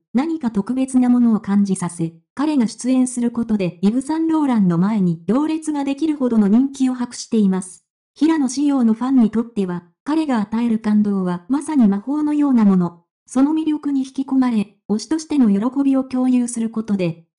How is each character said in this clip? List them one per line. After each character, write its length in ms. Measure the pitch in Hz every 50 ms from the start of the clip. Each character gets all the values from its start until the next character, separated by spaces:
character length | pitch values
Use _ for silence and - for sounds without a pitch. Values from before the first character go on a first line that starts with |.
| _ _ -
何 260 | 233 294 330 320 320
か 100 | - 226
特 240 | 226 202 196 - 254
別 240 | 262 262 262 254
な 120 | 254 247 247
も 100 | 247 247
の 160 | 240 233 220
を 40 | 196
感 260 | - 196 202 202 202
じ 100 | 196 185
さ 140 | - 175 170
せ、 240 | - - 165 160 165 - _ _ -
彼 240 | - 285 311 302
が 100 | 269 220
出 220 | 208 - - - 247
演 180 | 262 254 254
す 140 | 254 - 247
る 100 | 240 233
こ 140 | 233 233 226
と 120 | 233 214
で 220 | 202 185 170 175 165
イ 80 | 185 202
ヴ・ 120 | 233 262
サ 160 | 269 - 311
ン 100 | 320 330
ロ 160 | 330 320 311 294
ー 40 |
ラ 120 | 262 247 214
ン 80 | 196
の 100 | 175 170
前 240 | 165 185 208 226 208
に 220 | 185 175 165 170 -
行 180 | - 220 277 302
列 260 | 311 320 320 311 311
が 120 | 302 285 277
で 120 | 277 277
き 120 | 277 311
る 100 | 311 294
ほ 120 | 294 254 247
ど 80 | 233
の 100 | 220 208
人 240 | 190 214 247 269 277
気 180 | 277 - 262 254
を 40 | 254
博 220 | 247 240 247 -
し 140 | - - -
て 80 | 240
い 100 | 220 208
ま 140 | 190 185 185
す。 240 | - - - _ _ _ _ _ _ _ _
平 180 | - 285 320 330
野 100 | 311 269
紫 220 | 240 - 277 294
耀 180 | 285 277 262 240
の 80 | 220 220
フ 100 | 226 247
ァ 60 | 262
ン 80 | 269
に 120 | 254 220 202
と 120 | - 226
っ 40 | 240
て 200 | 233 - 202 190
は、 180 | 180 175 170 - _ _ _ -
彼 200 | 285 302 320 320
が 140 | 294 247 214
与 260 | 202 - 220 226 240
え 40 | 233
る 100 | 220 220
感 240 | - 214 208 214 208
動 220 | 202 202 190 185
は 200 | 180 175 175 - -
ま 120 | 269 302
さ 140 | 302 311 311
に 120 | 269 226 196
魔 100 | 202 202
法 240 | - 254 294 302 302
の 100 | 294 302
よ 160 | 294 285 285
う 40 | 254
な 100 | 226 214
も 140 | 202 190
の。 260 | 180 175 170 - - _ _ _ _ _
そ 160 | - - 254 277
の 100 | 294 311
魅 120 | 311 320
力 260 | 311 302 302 277 285
に 100 | 285 269
引 120 | 262 262 -
き 80 | 269
込 140 | 269 - 262
ま 160 | 262 254 247
れ、 260 | 233 208 196 - _ _ _ -
推 100 | 208 214
し 80 | -
と 120 | - 320 320
し 60 | 311
て 120 | - 294
の 120 | 285 247 208
喜 340 | 196 196 226 254 254 277 277
び 140 | 277 269
を 60 | 262 262
共 240 | 262 254 254 254 262
有 180 | 254 247 240
す 120 | 233 - 233
る 80 | 226 220
こ 140 | 226 220 220
と 120 | - 202
で、 300 | 190 180 165 165 - _ _ _